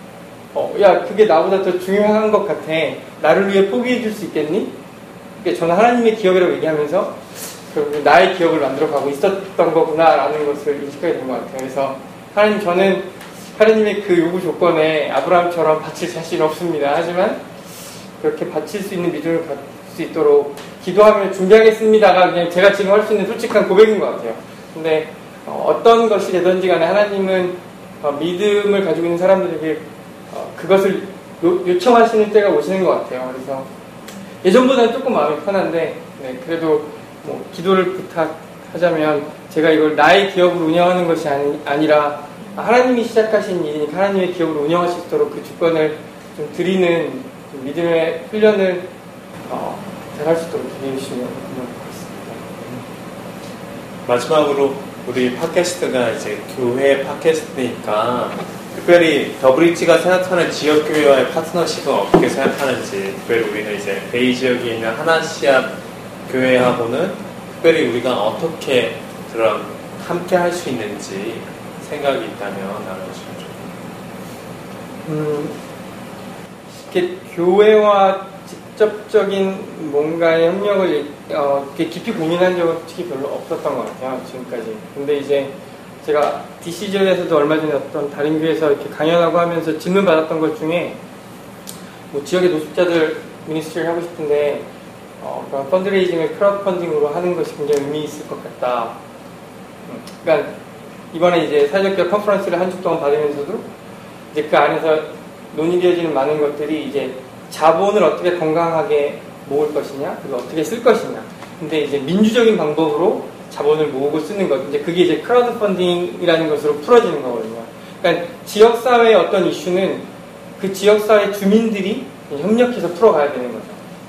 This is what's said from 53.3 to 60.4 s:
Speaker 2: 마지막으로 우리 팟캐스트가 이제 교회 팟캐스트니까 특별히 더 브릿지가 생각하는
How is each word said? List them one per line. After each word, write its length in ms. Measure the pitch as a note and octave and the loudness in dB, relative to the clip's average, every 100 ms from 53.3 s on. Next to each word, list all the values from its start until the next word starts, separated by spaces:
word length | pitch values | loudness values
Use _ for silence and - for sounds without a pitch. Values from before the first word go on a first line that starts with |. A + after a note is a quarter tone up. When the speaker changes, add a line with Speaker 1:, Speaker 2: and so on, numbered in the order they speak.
| - - - - - - - - | -14 -14 -14 -14 -14 -14 -14 -2
Speaker 2:
마지막으로 680 | A#2+ - D#3 D3 C#3 C#3 C3+ - - - | -2 2 2 2 2 2 0 -10 -12 -6
우리 280 | B2 B2 B2+ | 0 0 0
팟캐스트가 720 | D#3+ E3 F3 - D3 B2+ A#2+ | -2 0 0 -2 -2 0 0
이제 280 | G#2+ G#2+ G#2 - - | -2 -6 -8 -10 -4
교회 460 | B2 B2+ C#3 C#3 | -2 2 2 2
팟캐스트니까 1300 | C3+ C#3+ E3 D#3 - C#3 A#2+ G2+ A2 G#2+ A#2 B2 G#2 F#2+ F2 - - - | 0 0 0 0 -2 -6 -6 -6 -2 -2 0 -2 -4 -6 -10 -12 -12 -8
특별히 580 | - F3 E3 C#3+ A2 - | 6 6 6 2 -2 2
더 140 | C3 | 4
브릿지가 440 | C3 E3+ E3 E3 E3 | 6 4 4 4 4
생각하는 520 | E3+ F3+ F3+ F3+ | 4 2 2 0